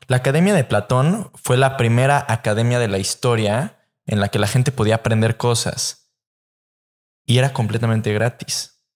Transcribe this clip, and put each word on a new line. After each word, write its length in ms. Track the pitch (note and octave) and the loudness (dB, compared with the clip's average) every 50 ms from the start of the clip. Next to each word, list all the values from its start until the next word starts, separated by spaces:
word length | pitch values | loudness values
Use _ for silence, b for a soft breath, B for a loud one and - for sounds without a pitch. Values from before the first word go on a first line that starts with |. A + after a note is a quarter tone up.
| b | b
La 120 | - B2+ B2+ | -2 -2 0
Academia 340 | B2+ C#3 C#3 D#3+ F3 G3+ G#3 | 0 0 2 2 2 4 2
de 120 | E3+ A#2+ | 2 0
Platón 680 | - A#2 G#2 - - B2+ B2+ C3+ D#3+ G3 A3+ F#3+ - _ | 0 0 -2 0 0 0 2 2 2 0 -2 -6 -10 _
fue 220 | - - - B2+ | -10 -2 0 2
la 220 | B2+ C3+ C3 C3 - | 2 2 0 0 0
primera 480 | A#2+ A#2 A#2 A#2+ C3 C3+ C#3+ C#3+ - - | 0 2 2 2 4 2 2 0 0 -2
academia 500 | A2 A2 - A2+ G#2 A2 A#2 A#2+ B2 B2 | -4 -4 -2 -2 -2 0 0 0 0 0
de 100 | A#2+ G#2+ | 0 0
la 100 | G2 G2 | -2 -2
historia 800 | G2 - - - - B2+ A#2+ A2+ G#2+ G2+ G#2 A#2+ D#3 G#3+ - _ _ _ _ _ - | -2 -4 -6 -4 -2 0 0 0 0 0 0 -2 -4 -6 -10 _ _ _ _ _ -8
en 160 | - G#2+ G2+ | -4 -2 -2
la 80 | G2+ G2+ | -2 0
que 100 | - G#2+ | 0 -2
la 80 | G#2 | -2
gente 240 | G#2 - B2+ B2 D3 | 0 0 0 0 0
podía 260 | B2+ - A2 G#2+ A2 | 0 -2 0 0 0
aprender 420 | A2+ - A2 A2+ A2 A2 A2 A2+ - | 0 0 0 0 2 2 0 0 0
cosas. 760 | - A#2+ A#2 A2+ - F2+ - - - - - _ _ _ _ _ _ _ _ _ _ _ _ _ _ _ _ _ _ _ _ _ _ _ _ _ _ | 0 0 0 0 -2 -4 -6 -6 -8 -8 -8 _ _ _ _ _ _ _ _ _ _ _ _ _ _ _ _ _ _ _ _ _ _ _ _ _ _
Y 140 | - A#2+ B2 | 0 2 2
era 160 | B2+ C#3 - | 2 2 0
completamente 580 | - A2+ G2+ G#2+ A#2 A#2 A2+ A2+ A2 A2 G#2 G#2 | -2 -4 -2 -2 -2 0 0 0 0 0 -2 0
gratis. 720 | G#2+ A2+ B2 - - - - - - - - _ _ _ _ _ | 0 0 -2 -4 -6 -12 -10 -8 -8 -8 -12 _ _ _ _ _